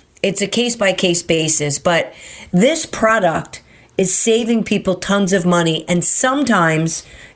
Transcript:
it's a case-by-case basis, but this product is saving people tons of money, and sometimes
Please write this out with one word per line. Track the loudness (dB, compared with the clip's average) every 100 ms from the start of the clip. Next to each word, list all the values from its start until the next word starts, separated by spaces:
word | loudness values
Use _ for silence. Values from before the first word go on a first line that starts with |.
| _ -6
it's | -4 -2
a | -4
case-by-case | -2 -2 0 -2 0 0 0
basis, | 0 -2 0 0 0 0
but | 0 0 -2 -12 -20 -20 -2
this | 2 4 2
product | -4 0 2 2 2 -2 -8 -16 -20 -20 -8 -2
is | 0 2
saving | 2 2 2 -2
people | 0 -2 -2
tons | -4 -2 0 2
of | 2
money, | 2 2 0 -2 -2
and | 0
sometimes | 0 0 0 0 2 2 2 0 -2 -4 -10 -20 -20